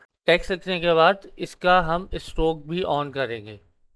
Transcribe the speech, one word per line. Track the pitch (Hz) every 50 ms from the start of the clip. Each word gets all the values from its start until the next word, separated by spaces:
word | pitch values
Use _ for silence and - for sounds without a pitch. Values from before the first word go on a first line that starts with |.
| _ _ _ _ _
टेक्स्ट | - 165 175 - -
रखने | 190 175 - 185 185 175
के | 170 175 165
बाद | 160 160 180 202 196 - - - -
इसका | 185 - - - - 180 180 185
हम | 170 160 165 175 196 - -
स्ट्रोक | 165 - - - - 160 160 160 156 143
भी | 151 170 180 185
ऑन | - 147 143 143 139
करेंगे। | 131 139 131 113 117 110 104 107 107 98 _ _ _ _ _ _ _